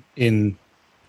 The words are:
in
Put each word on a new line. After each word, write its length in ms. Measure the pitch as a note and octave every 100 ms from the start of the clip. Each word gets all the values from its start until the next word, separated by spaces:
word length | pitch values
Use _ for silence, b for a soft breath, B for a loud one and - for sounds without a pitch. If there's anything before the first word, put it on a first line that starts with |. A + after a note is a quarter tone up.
| - -
in 420 | A#2+ A2 G#2 F#2+ _ _ _ _